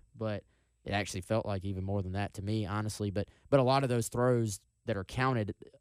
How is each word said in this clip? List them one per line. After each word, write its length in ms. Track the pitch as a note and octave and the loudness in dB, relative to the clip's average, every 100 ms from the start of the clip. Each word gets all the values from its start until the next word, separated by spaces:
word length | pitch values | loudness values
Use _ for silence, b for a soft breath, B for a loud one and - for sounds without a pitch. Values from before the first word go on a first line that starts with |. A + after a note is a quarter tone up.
| - A#2+ | -6 -6
but 260 | A2 G2+ - _ _ _ | -4 -4 -8 _ _ _
it 80 | - | -4
actually 300 | G2+ G2+ F#2+ | -4 -2 -6
felt 240 | - A2 - | -2 0 0
like 180 | G2+ | -4
even 200 | F#2+ F#2+ | -4 -4
more 180 | F#2+ G2+ | -2 -2
than 120 | F2+ | -2
that 200 | F#2+ G2+ - | -2 -4 -4
to 60 | |
me, 240 | G2 A2 F#2+ | -2 -2 0
honestly. 460 | G#2 G#2+ - G#2 | -2 -4 -2 -2
But, 160 | F#2+ G2 b - | -2 -4 b 2
but 80 | C#3 | 4
a 40 | |
lot 200 | B2+ C3+ | 6 4
of 60 | C3+ | 4
those 180 | A#2+ A2 | 0 0
throws 520 | B2 B2 B2 A2+ G2+ _ _ - | 2 4 4 2 -4 _ _ -4
that 100 | G2+ | -4
are 60 | |
counted 500 | F#2 - C3 B2 G2+ - - - | -4 0 0 2 -2 -6 -14 -10